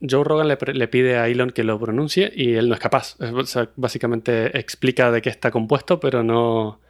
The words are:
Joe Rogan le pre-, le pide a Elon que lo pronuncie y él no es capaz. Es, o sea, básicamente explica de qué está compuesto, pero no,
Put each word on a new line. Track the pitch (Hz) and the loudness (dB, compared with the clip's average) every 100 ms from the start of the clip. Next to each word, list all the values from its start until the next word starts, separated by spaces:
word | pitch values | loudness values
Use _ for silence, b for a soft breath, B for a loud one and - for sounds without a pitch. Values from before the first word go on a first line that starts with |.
Joe | 139 131 | -2 0
Rogan | 147 156 151 | 2 2 0
le | 139 | 0
pre-, | - | -2
le | 135 117 | -2 0
pide | 127 127 123 | 2 2 2
a | 117 | 0
Elon | 123 127 | 0 -2
que | - | -2
lo | 113 107 | -2 -2
pronuncie | 113 117 147 - 202 - | -2 -2 -2 0 0 0
y | 120 113 | 0 2
él | 120 | 2
no | |
es | 110 | 0
capaz. | 113 131 - - | 0 0 -2 -8
Es, | 123 | -6
o | 123 131 | -4 -4
sea, | 127 113 - | -4 -4 -4
básicamente | 127 120 117 117 - 113 113 135 | -6 -2 -2 -2 0 0 0 -2
explica | - - 131 123 123 | -6 -2 0 2 4
de | 117 | 2
qué | 123 | -2
está | - 123 | -2 -2
compuesto, | 117 113 143 - 175 | -2 0 0 0 -2
pero | 143 127 | 0 0
no, | 117 117 117 113 107 - b | 2 2 2 0 -2 -6 b